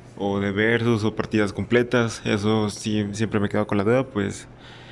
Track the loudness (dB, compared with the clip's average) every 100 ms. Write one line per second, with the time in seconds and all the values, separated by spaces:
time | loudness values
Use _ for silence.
0 | -20 -6 -2 0 0 2 2 2 2 2
1 | 0 -2 -2 2 0 -2 2 2 4 2
2 | 0 -2 -2 0 2 2 0 -4 -4 -2
3 | -2 -2 -2 0 0 0 0 0 2 2
4 | 0 -2 -4 -4 -14 -20 -20 -20 -20